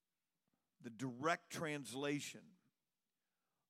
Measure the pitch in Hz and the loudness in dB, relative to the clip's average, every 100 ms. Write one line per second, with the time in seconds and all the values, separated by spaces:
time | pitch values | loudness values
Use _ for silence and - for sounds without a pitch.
0 | _ _ _ _ _ _ _ _ 123 110 | _ _ _ _ _ _ _ _ -14 -4
1 | 131 120 156 170 - - 156 147 123 127 | -4 2 4 4 0 -4 0 0 -2 0
2 | 143 147 - 107 - - _ _ _ _ | 2 2 -2 -8 -16 -20 _ _ _ _
3 | _ _ _ _ _ _ _ | _ _ _ _ _ _ _